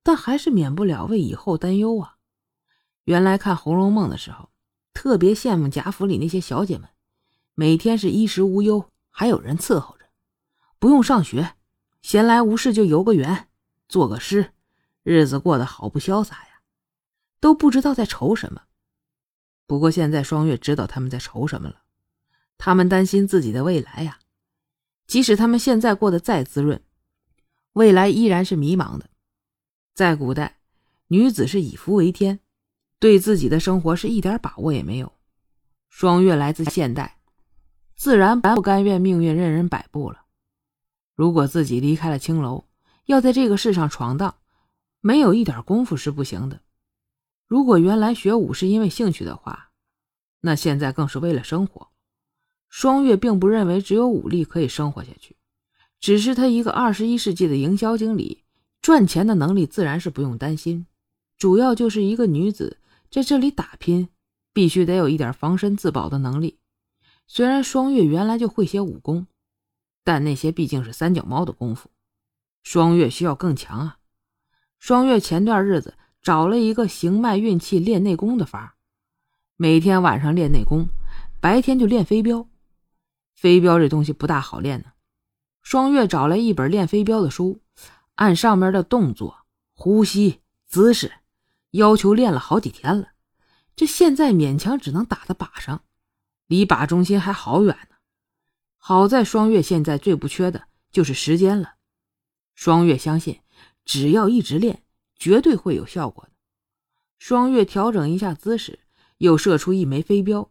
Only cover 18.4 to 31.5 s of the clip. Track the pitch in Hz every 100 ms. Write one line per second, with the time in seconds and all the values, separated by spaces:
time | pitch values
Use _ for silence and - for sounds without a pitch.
18.4 | - - _ _ _ _ _ _ _ _
19.4 | _ _ - 143 160 165 151 151 135 156
20.4 | 156 123 - 143 101 131 127 123 - 104
21.4 | 147 - 69 - _ _ _ _ _ _
22.4 | _ _ - 185 180 190 190 196 196 185
23.4 | 123 113 156 165 - - 160 - _ _
24.4 | _ _ _ _ _ _ _ 240 247 208
25.4 | 233 240 269 226 233 196 208 170 - 185
26.4 | 131 143 147 - _ _ _ _ _ _
27.4 | _ _ _ 202 220 185 202 202 226 175
28.4 | 185 170 147 185 - 69 - _ _ _
29.4 | _ _ _ _ _ - 185 151 131 135
30.4 | 147 _ _ _ _ _ _ 175 254 202
31.4 | 135